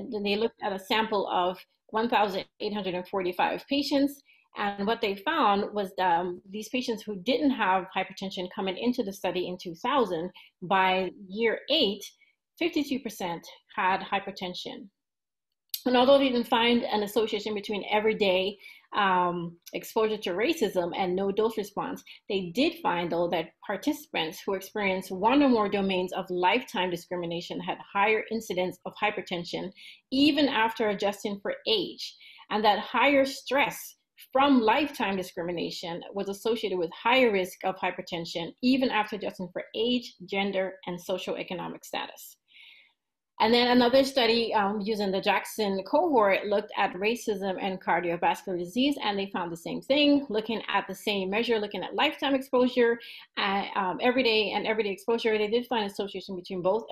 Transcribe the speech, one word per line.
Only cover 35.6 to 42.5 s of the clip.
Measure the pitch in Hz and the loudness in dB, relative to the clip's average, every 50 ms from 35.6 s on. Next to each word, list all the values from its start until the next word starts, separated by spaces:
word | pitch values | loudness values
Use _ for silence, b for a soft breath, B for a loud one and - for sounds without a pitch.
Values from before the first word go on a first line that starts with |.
| 175 170 - - - 170 170 175 - - | -4 -6 -6 -8 -8 -8 -8 -8 -10 -8
was | - 196 196 196 | -6 -6 -4 -6
associated | 196 - - 226 233 220 - 196 185 185 | -6 -4 -2 -2 -2 -2 -2 -2 -2 -2
with | 165 165 | -2 -4
higher | - - - 233 254 262 254 233 | -4 -2 2 4 6 6 6 6
risk | 202 190 180 185 - - - | 4 2 0 -2 -6 -6 -4
of | 190 185 | -4 -4
hypertension, | - - 185 180 - 180 - 185 165 170 170 - 170 170 160 - - | -2 -4 -4 -4 -6 -10 -8 -8 -8 -8 -6 -6 -6 -6 -8 -8 -2
even | - 247 262 269 262 240 | 2 2 2 4 2 2
after | 208 214 208 208 220 | 2 0 0 -2 -4
adjusting | 196 190 175 - - 185 175 | -6 -6 -8 -6 -8 -10 -8
for | - 185 - - - | -8 -10 -10 -8 -4
age, | - 220 247 247 247 247 - - - 175 | -2 0 0 0 -2 -2 -6 -16 -16 -10
gender, | 190 202 196 196 202 190 190 190 185 190 - - | -6 -2 -2 -2 0 0 -2 -2 -2 -6 -10 -10
and | 180 180 175 | -10 -10 -8
socioeconomic | - - 190 180 - 202 170 175 175 - 190 170 170 165 165 - - | -6 -4 -4 -4 -4 -6 -6 -6 -6 -8 -8 -8 -8 -10 -10 -12 -12
status. | - - - - - - - - - - _ _ B | -8 -8 -8 -8 -8 -12 -18 -20 -20 -20 _ _ B